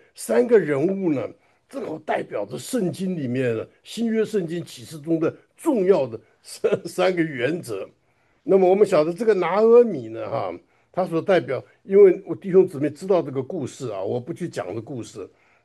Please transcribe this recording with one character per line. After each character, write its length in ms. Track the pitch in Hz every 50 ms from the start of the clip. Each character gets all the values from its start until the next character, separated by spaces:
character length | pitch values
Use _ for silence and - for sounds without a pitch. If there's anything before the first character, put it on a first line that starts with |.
| _ _ _
三 280 | - - - 220 233 247
个 140 | 226 240 202
人 260 | 165 147 143 135 151
物 280 | 190 196 196 190 170
呢， 180 | 143 123 104 95 - _ _ _ _ _ _ _
正 180 | - 269 208
好 100 | 151 156 143
代 240 | - - 214 - 190
表 200 | - 147 110 104
着 140 | 101 147 139
圣 340 | - - 254 247 190 165
经 240 | 131 - 196 185 180
里 120 | 160 135 120
面 260 | 123 131 131 120 113
的， 160 | 110 92 - _ _ _
新 240 | - - 214 233 226
约 160 | 220 220 214
圣 200 | 214 220 202 170
经 200 | 156 175 170 -
启 200 | - - 131 117
示 140 | - 160 151
中 220 | 139 165 165 160
的 120 | 160 139 - - _ _ _
重 300 | - - 339 269 214 180
要 220 | 185 196 156 135 120
的 120 | 110 104 _ _ _ _
三， 460 | _ - - - - - 202 - - 170
三 260 | - 180 180 190 185
个 80 | 170
原 400 | 160 160 139 123 120 143 170 175
则。 260 | 123 117 104 95 107 - _ _ _ _ _ _ _ _ _ _ - -
那 80 | 190
么 140 | 196 180 180
我 60 | 190
们 100 | 202 208
晓 160 | 190 185 151
得 100 | 156 165
这 120 | 175 180 233
个 100 | 220 208
拿 260 | 185 180 165 185 208
俄 220 | 226 226 233 240
米 240 | 240 226 180 131 113
呢， 240 | 110 113 113 104 98
哈， 260 | 117 120 101 90 85 85 _ _ _ _ _ _
他 120 | - 180 185
所 160 | 165 165 160
代 200 | - - 190 170
表， 240 | 135 131 127 110 - _ _ _
因 180 | _ - 190 202
为 220 | 202 185 175 190 -
我 80 | 180
弟 200 | 160 - - 196
兄 120 | 175 190 170
姊 140 | - - 131
妹 100 | 147 147
知 160 | - - 190
道 160 | 190 196 170
这 80 | 139 139
个 100 | 127 135
故 240 | 127 - 190 165 131
事 220 | 117 - - 139 -
啊， 120 | 101 95
我 200 | 95 107 120 123
不 120 | 117 -
去 160 | - - 175 147
讲 240 | - 127 87 90
这 80 | 90 113
故 220 | 113 143 143 120
事。 260 | 104 - - 107 87 - _ _ _ _ _ _ _